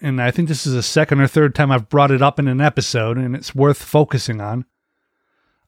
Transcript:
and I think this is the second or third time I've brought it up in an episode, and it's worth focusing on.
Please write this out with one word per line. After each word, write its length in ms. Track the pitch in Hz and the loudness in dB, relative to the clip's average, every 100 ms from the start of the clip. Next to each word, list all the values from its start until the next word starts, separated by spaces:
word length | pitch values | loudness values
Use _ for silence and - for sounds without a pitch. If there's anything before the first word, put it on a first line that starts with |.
and 200 | 147 127 | -6 -2
I 120 | 123 | -2
think 160 | 180 160 | 0 -2
this 180 | 147 143 | -2 -4
is 80 | |
the 80 | 123 | -4
second 380 | - 156 156 139 | 0 0 2 2
or 80 | 135 | 2
third 260 | 156 147 | 4 2
time 160 | 135 143 | 2 0
I've 180 | 131 107 | 0 0
brought 220 | 147 139 | 0 2
it 100 | 131 | 2
up 200 | 143 - | 2 2
in 80 | 139 | 0
an 120 | 131 | 2
episode, 560 | 147 139 - 120 110 123 | 0 0 -2 -2 -2 -4
and 200 | 123 131 | -4 -6
it's 180 | - | -6
worth 260 | 131 143 139 | 0 2 2
focusing 600 | - 151 147 135 - 110 | 0 0 2 -2 -4 -6
on. 240 | 104 123 - _ _ _ _ _ _ _ _ _ | -6 -6 -8 _ _ _ _ _ _ _ _ _